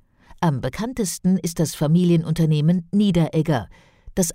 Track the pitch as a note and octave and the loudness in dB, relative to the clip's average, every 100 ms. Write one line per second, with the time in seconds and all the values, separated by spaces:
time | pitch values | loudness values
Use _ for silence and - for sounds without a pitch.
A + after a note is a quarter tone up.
0 | _ _ - - F3 C3 B2 - A3+ C4 | _ _ -20 -4 -2 -2 -4 -6 -8 -4
1 | F#3+ - F3+ F#3 F3 E3+ D#3+ - D3 E3+ | -6 -4 0 0 -2 -2 -4 -2 0 2
2 | F3+ E3+ E3 D#3+ D#3+ D3+ D#3 F3+ E3+ G3+ | 4 2 0 0 0 2 2 0 0 0
3 | G#3 F3 D#3 D#3+ D#3 C#3 G2 - _ _ | 2 2 0 0 0 -2 -4 -14 _ _
4 | - - F3 | -10 -4 -4